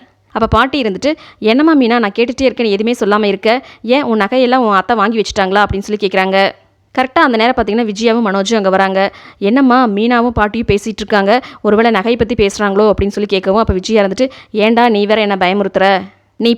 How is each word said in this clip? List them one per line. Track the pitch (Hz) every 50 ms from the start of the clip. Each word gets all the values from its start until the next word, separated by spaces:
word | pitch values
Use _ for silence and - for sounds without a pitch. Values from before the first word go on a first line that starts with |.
| - _ _ _ _ _
அப்ப | - 226 226 220
பாட்டி | 220 220 247 269 311 294
இருந்துட்டு, | 247 214 185 190 - 285 320 - - - - _
"என்னம்மா | 208 214 226 269 302 330 320
மீனா, | 277 254 220 233 240
நான் | 220 202 202 -
கேட்டுட்டே | 240 240 247 - 269 247
இருக்கேன், | - - 233 220
நீ |
எதுவுமே | 196 196 214 233 247 -
சொல்லாம | 233 196 214 220 214
இருக்க. | 202 196 196 - 214 233 269 - - - -
ஏன் | - 220 247 294 277
உன் | 247 226 214
நகையெல்லாம் | 226 233 254 262 254 240 247 262 240 214
உன் | 202
அத்தை | 190 185 - 240
வாங்கி | 220 196 214 226 226
வச்சுட்டாங்களா?" | 202 - - 214 190 185 190 208 202
அப்படின்னு | 196 202 196 196 -
சொல்லி | 208 202 208 190
கேக்குறாங்க. | 196 190 190 190 190 190 196 180 - - _ _ _ _ _ _ - -
கரெக்டா | 190 262 - 339
அந்த | 320 277 233 220
நேரம் | 220 240 254
பாத்தீங்கன்னா | - 220 196 202 233 240 214
விஜயாவும் | 202 196 226 233 226 240 226 202
மனோஜும் | 190 196 196 196 233
அங்க | 220 196 190
வராங்க. | 185 190 196 190 190 190 196 196 - - - - - _
"என்னம்மா, | 196 196 233 277 277 254 240 262 254 226
மீனாவும் | 196 202 220 240 247 240 233 247 233 226
பாட்டியும் | 208 208 214 226 226 -
பேசிட்டு | 196 208 - 226 208 - 208
இருக்காங்க, | - 214 202 196 196 226 254 - - - -
ஒருவேளை | - 214 208 214 240 233
நகையை | 226 202 240 226 247 240
பத்தி | 233 202 240
பேசுறாங்களோ?" | 202 208 196 - - 208 202 196 196 214 214
அப்படின்னு | 190 - 196 202 - 214
சொல்லி | 208 190 196 190
கேட்கவும், | 185 202 190 220
அப்ப | 226 226 247
விஜயா | 185 185 - 220 214 202
இருந்துட்டு, | 190 196 - 254 269 - - - _ -
"ஏன்டா | 214 202 226 233 233 240 240
நீ | 220 202 208
வேற | 202 214 220
என்ன | 214 202 202
பயமுறுத்துற? | 190 185 175 190 202 196 190 - 185 190 196 196 180 190 190 - _ _ _ _ -
நீ | 208 233 233